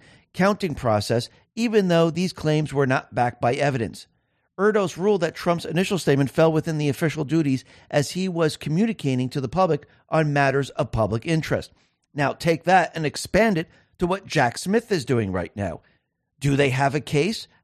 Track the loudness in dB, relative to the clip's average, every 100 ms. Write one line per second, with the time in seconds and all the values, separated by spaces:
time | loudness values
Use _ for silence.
0 | -10 _ _ 0 0 0 -4 -2 0 0
1 | 0 -2 -4 _ _ -6 0 2 4 4
2 | 2 0 -4 -2 0 0 0 0 0 0
3 | -2 -2 -2 0 -2 0 0 -2 -4 -8
4 | -20 _ _ _ _ 0 2 2 0 -2
5 | 0 0 -2 -2 -2 -2 -2 -2 -2 0
6 | 2 2 2 4 4 2 -2 -2 -2 0
7 | -2 -2 -2 0 0 -2 -4 -20 -4 -2
8 | -2 -2 -4 0 -2 -2 -2 0 0 -2
9 | -2 -2 -2 -4 -4 0 0 0 -6 _
10 | -2 0 2 2 2 2 -2 -4 -4 0
11 | 0 -2 0 -2 0 -4 -4 _ _ _
12 | _ -2 -2 0 0 0 4 4 4 -2
13 | -4 -6 0 2 2 0 -4 _ _ -4
14 | -2 -2 -2 0 0 0 -2 -2 0 -4
15 | 0 0 0 -4 -6 -6 -6 -8 _ _
16 | _ _ _ _ 0 2 2 2 0 -2
17 | -2 0 0 -4 -12 _